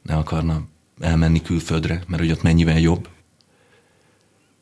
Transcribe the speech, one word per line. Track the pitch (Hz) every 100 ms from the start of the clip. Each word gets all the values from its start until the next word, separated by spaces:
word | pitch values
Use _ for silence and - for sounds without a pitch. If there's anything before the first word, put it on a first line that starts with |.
ne | - 78
akarna | 78 80 82 78 78 _ _ -
elmenni | 82 82 80 82
külföldre, | - 85 - 80 76 85 -
mert | 82
hogy | 82
ott | 78
mennyivel | 85 82 82 80
jobb. | 82 85 - _ _ _ _ _ _ _ _ _ _ _ _ _ _ _